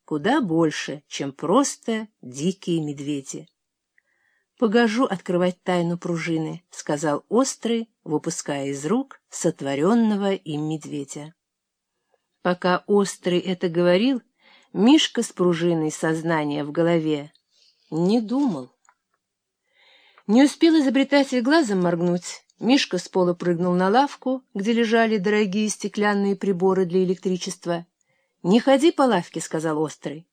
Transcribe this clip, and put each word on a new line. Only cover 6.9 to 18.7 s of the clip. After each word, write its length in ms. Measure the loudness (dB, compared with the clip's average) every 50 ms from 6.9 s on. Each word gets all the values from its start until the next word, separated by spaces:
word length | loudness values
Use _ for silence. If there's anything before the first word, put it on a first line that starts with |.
| -4 -2 -2 -2 -2 -2 -4 _
Острый, 580 | 0 0 0 0 -4 -6 -4 -4 -4 -4 -4 -8 _ _ _
выпуская 600 | -4 -4 -4 -4 -4 -8 -6 -8 -6 -6 -6 -6
из 180 | -6 -6 -6 -2
рук 380 | -2 0 0 -2 -4 -12 -20 _ _
сотворённого 1040 | -10 -2 -2 -2 -2 -2 -4 -4 -2 0 2 2 4 4 4 2 2 0 0 -2 -2
им 340 | -4 -6 -8 -6 -6 -4 -4
медведя. 640 | -6 -6 -8 -10 -10 -10 -10 -10 -12 -14 -14 -16 -18 _ _ _ _ _ _ _ _ _ _ _ _ _ _ _ _ _ _ _ _ _ -2
Пока 420 | -2 -2 0 0 0 0 0 0
Острый 520 | 0 2 2 2 0 -4 -6 -4 -2 -2 0
это 300 | -2 -2 -4 -4 -4 -2
говорил, 520 | 0 2 4 4 4 4 4 2 0 -2 -6 _ _ _ _ _ _ _ _ _ -2
Мишка 520 | 2 6 6 6 6 4 0 -2 -6 -6
с 80 | -6 -4
пружиной 580 | 0 2 2 2 2 0 0 0 0 -2 -4
сознания 720 | -4 -2 -2 -2 -2 -2 -2 -2 -2 0 -2 -2 -4 -4 -6
в 80 | -4
голове 640 | -2 0 2 2 2 2 2 0 -2 -4 -6 -10 _ _ _ _ _ _ _ _ _ _ _ _
не 300 | -2 0 2 2 2 0
думал. 500 | 0 -2 -2 -2 0 -2 -2 -4 -8 -14